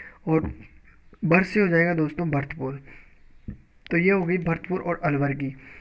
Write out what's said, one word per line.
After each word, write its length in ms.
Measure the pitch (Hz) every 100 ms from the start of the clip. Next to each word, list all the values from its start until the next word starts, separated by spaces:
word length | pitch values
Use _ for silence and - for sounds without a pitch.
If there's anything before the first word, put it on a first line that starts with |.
| - - -
और 260 | 160 - - - - - - - -
भर 200 | 156 170
से 180 | 185 214
हो 80 | 190
जाएगा 260 | 165 170
दोस्तों 360 | 165 151 160 170
भरतपुर। 520 | 139 - - 131 139 - - - - - - - - - _ -
तो 100 | 170
ये 140 | 180
हो 140 | 196
गई 140 | 170 180
भरतपुर 400 | 165 165 - 180
और 200 | 175 170
अलवर 300 | 165 143 139
की। 200 | 139 139 - - -